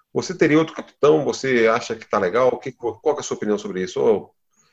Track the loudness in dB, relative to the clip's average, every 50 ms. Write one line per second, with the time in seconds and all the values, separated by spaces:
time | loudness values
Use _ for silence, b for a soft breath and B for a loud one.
0 | b _ _ -6 -6 -6 0 0 2 4 4 4 2 0 -4 -14 -16 -18 _ _
1 | 4 4 4 4 2 -2 -4 -4 -2 0 2 2 4 4 2 0 -2 -6 -10 -10
2 | -8 -4 -2 0 0 0 0 2 2 2 0 0 -6 -12 -12 _ -8 -8 -8 -2
3 | -2 -2 -2 -2 -4 -6 -8 -6 -2 -2 -2 -2 -4 -6 -6 -6 -6 -6 -4 0
4 | 2 2 2 2 0 -8 _ _ _ _ _ _ _ _